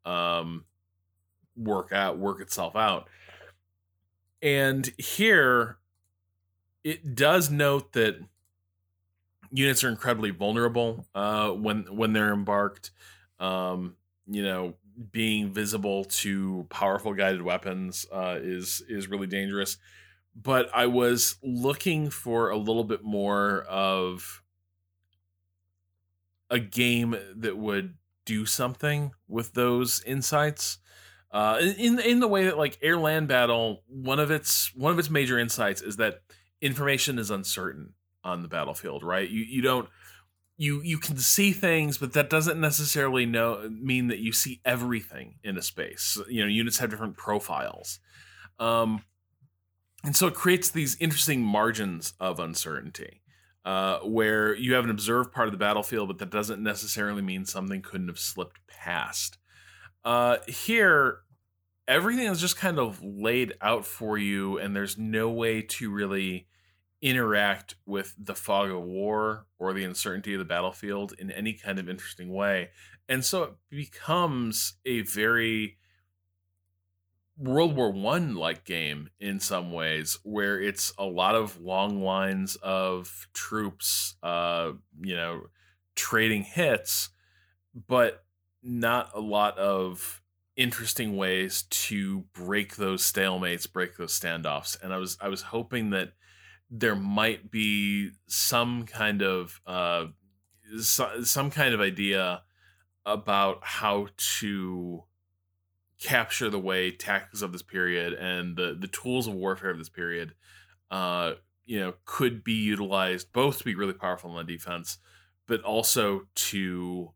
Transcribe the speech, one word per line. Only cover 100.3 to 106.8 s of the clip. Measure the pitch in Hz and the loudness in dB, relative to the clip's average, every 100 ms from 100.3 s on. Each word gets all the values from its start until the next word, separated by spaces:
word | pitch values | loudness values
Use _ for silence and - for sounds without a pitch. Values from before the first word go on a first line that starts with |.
| _ _ _ 107 110 | _ _ _ -14 -4
so-, | 113 - 117 113 | 0 0 0 -2
some | 117 143 139 | 0 0 0
kind | 147 135 | 2 2
of | 110 | 4
idea | 98 92 98 98 92 90 _ _ _ _ _ _ | 2 0 0 2 0 -4 _ _ _ _ _ _
about | 104 104 104 101 98 - | -4 -2 2 4 4 0
how | - - 110 101 101 - | -8 -2 0 0 -2 -4
to | - - 107 98 92 90 87 85 - _ _ _ _ _ _ _ _ _ | -4 -2 -4 -4 -4 -6 -8 -10 -14 _ _ _ _ _ _ _ _ _
capture | - 131 113 - 117 | 0 0 2 -2 -2
the | 101 | -2
way | 95 92 | 0 0